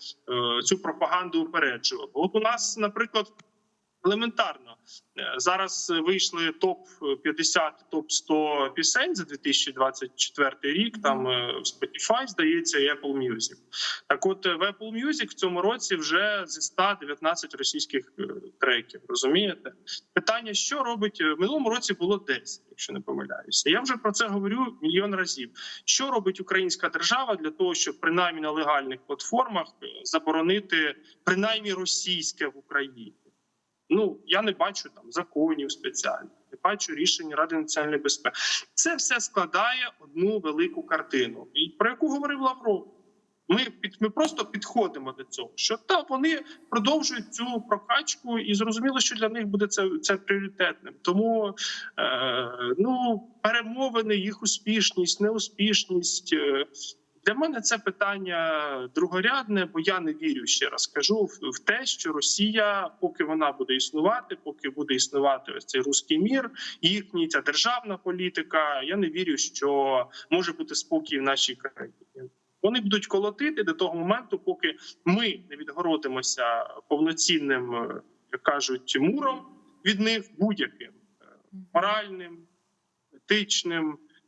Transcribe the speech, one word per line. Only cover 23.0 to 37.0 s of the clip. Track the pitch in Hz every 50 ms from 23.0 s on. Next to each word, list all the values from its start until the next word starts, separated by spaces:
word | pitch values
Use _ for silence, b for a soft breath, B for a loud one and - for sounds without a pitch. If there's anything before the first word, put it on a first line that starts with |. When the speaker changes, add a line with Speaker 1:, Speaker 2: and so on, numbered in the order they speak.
| - - - - - - - - - - - - - 151
Speaker 1:
Я | 170 226
вже | 262 262 254
про | 226 - 214
це | 202 - 233
говорю | 208 196 202 196 202 220 254 262 233 - -
мільйон | 151 160 170 185 196 208 196
разів. | 185 180 175 - 135 120 117 B B B B B B B
Що | - - - 269 277
робить | 262 226 190 190 190 -
українська | 190 - 196 190 185 180 160 - 180 160
держава | - - 170 - 226 262 269 240 208
для | 175 156 156
того, | 156 - 185 180 170
щоб | - - - - -
принаймні | - 165 165 180 180 175 165 160
на | 151 151
легальних | 151 156 151 147 151 143 135 131 131 127 -
платформах, | - 143 - - - 226 247 254 240 214 175 156 - - _ -
е, | - - - -
заборонити | - - - - 156 160 160 160 175 190 208 202 - 175 165 156 147 135 B B B B B _
принаймні | 175 180 190 202 220 226 220 208 208 185
російське | 185 185 175 - - - 185 180 170 151 - - - 156
в | 139 131
Україні? | 139 - _ 135 143 139 139 131 120 110 101 - _ _ _ _ _ _ _ _ _ _ _ _ _ _ _ 170
Ну, | 208 214 190 151 - -
я | - 170 196
не | 220 214
бачу | 190 - 170 202 196 - - - -
там | - - -
законів | - 170 175 - _ 147 156 160 156 143 139 135
спеціальних, | - - - 127 - - - - - - - - - _ _ _
не | - - -
бачу | 180 208 202 - - 156
рішень | 147